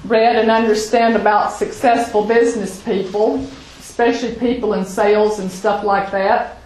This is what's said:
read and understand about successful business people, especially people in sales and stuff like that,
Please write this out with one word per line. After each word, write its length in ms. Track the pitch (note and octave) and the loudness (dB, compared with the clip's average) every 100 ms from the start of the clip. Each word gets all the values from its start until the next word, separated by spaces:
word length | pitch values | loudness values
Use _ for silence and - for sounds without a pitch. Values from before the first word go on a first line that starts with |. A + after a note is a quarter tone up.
| F#3+ | 0
read 300 | A3 A#3 A3 | 2 4 4
and 160 | A3+ | 2
understand 640 | A3+ A3+ G#3+ - A#3 A#3 G#3+ | 2 2 0 0 2 2 2
about 380 | G#3 G#3 - | 2 2 0
successful 720 | - G#3 - C4 A#3 A#3 G#3 G3+ | -4 -6 -2 0 2 0 -2 2
business 580 | A#3 A#3 A3 F#3+ - | 2 2 0 -6 -8
people, 640 | A#3+ G3 F#3 G3+ A#3 C4+ - - - - | -4 -4 -2 -2 0 -2 -6 -14 -20 -20
especially 560 | - - A#3 - A3 - | -10 -2 0 0 -4 -4
people 380 | A#3+ - A3 | -2 -2 -2
in 120 | F#3 F#3+ | -2 -4
sales 540 | A#3 G#3 G#3 G#3+ G#3 | 0 2 4 2 0
and 100 | F#3 | -6
stuff 360 | - G#3+ G3+ G#3 | -4 -2 -2 0
like 260 | G3 - | -2 -2
that, 460 | G3 F#3+ - - - | -2 0 0 -2 -12